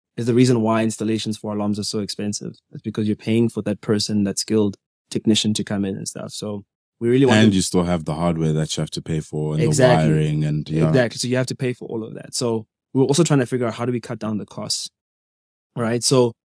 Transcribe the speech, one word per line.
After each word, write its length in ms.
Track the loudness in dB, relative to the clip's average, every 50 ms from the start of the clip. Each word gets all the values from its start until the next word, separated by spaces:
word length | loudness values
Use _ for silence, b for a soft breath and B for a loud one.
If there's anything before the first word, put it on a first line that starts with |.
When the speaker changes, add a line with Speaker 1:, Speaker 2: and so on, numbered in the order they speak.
| _ _ -10
Speaker 1:
is 80 | -6 -2
the 80 | 2 4
reason 280 | 6 6 6 6 4
why 220 | 2 2 2 2 0
installations 540 | -2 -2 -4 -4 -2 -2 -2 -4 -6 -8
for 160 | -8 -8 -8 -6
alarms 260 | -4 -2 -2 -2 -4
are 40 | -4
so 160 | -6 -6 -6
expensive. 560 | -6 -6 -8 -8 -6 -6 -6 -8 -10 -12 -14 _ _ _
It's 100 | -18 -12
because 260 | -10 -8 -4 -4 -2
you're 80 | -2 -2
paying 320 | -4 -2 0 2 2 2
for 140 | 0 -2 -4
that 180 | -6 -6 -6 -6
person, 460 | -2 -2 0 0 0 -2 0 0 0
that 140 | 0 -2 -4
skilled 360 | -4 -2 0 0 0 0 -2 _ _ _ _ _ _ -8
technician 440 | -8 -4 0 2 2 2 2 0 -2
to 100 | -2 -4
come 220 | -4 -2 -2 -2
in 100 | -4 -4
and 120 | -6 -10
stuff. 240 | -10 -10 -12 -12 -12
So 340 | -10 -10 -8 -8 -8 -10 -12 _ _ _ _ _ _ -4
we 80 | 0
really 180 | 2 4 6 6
want 140 | 6 6 8
Speaker 2:
And 120 | 6 6
Speaker 1:
to 40 | 6
Speaker 2:
you 60 | 4
still 220 | 0 2 2 0 2
have 200 | 2 0 -2 -2
the 120 | -4 -4
hardware 360 | -2 0 0 0 0 0 0
that 240 | 0 0 -2 -2 -4
you 60 | -6
have 100 | -6 -6
to 100 | -8 -10
pay 200 | -6 -6 -6 -6
for 320 | -6 -6 -6 -6 -4 -2 -2
and 100 | 0 0
Speaker 1:
Exactly. 460 | 2 4 4 6 6 6 6 4 4
Speaker 2:
the 40 | 2
wiring 300 | 2 2 0 0 0 -2
and, 260 | -2 -2 -4 -4 -4
yeah. 200 | -2 0 2 4
Speaker 1:
Exactly. 280 | 4 2 2 0 -2
So 120 | -6 -4 -2
you 80 | 0
have 80 | -2 -2
to 100 | -2 -4
pay 160 | -6 -4 -6
for 160 | -6 -6 -10
all 160 | -10 -8 -8 -10
of 100 | -10 -12
that. 200 | -16 -14 -10 -6
So 320 | -4 -2 -2 -2 -2 -6 _ _ _ _ _
we're 120 | 2 2 4
also 180 | 4 4 4 4
trying 160 | 4 4 2
to 60 | 2
figure 220 | 0 -2 -2 -2
out 80 | -4 -4
how 100 | -4 -4
do 80 | -4 -4
we 80 | -4
cut 180 | -6 -8 -12 -8
down 180 | -6 -6 -6
the 80 | -6 -8
costs, 440 | -10 -12 -12 -8 -6 -6 -6 -8 -10 _ _ _ _ _ _ _ _ _ _ _ _ _ _ _ _ -8
right? 260 | -4 -2 -2 -2 0 0
So 300 | 2 4 4 4 4 0 _ _ _